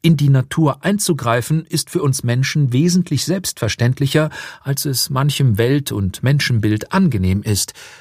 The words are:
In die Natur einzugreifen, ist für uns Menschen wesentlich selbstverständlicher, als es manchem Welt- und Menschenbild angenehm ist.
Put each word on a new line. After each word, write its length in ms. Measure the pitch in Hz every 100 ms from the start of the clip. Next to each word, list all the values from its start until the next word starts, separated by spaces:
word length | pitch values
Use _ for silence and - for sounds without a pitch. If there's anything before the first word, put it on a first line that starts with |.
In 160 | 165 156
die 120 | 143
Natur 560 | 135 120 - 156 131
einzugreifen, 800 | 170 202 - 151 120 120 117 156 -
ist 240 | 160 -
für 120 | -
uns 200 | 143 135
Menschen 500 | 120 123 135 156 139
wesentlich 520 | 123 175 180 175 139
selbstverständlicher, 1040 | - 190 190 - 110 - 120 127 143 - 156 - - -
als 240 | - 139
es 260 | 151 127 -
manchem 480 | 131 143 135 135 101
Welt- 320 | 117 143 139
und 320 | 110 98 -
Menschenbild 680 | 139 143 - 117 107 107 -
angenehm 500 | 190 190 107 92 95
ist. 320 | 107 101 - - - -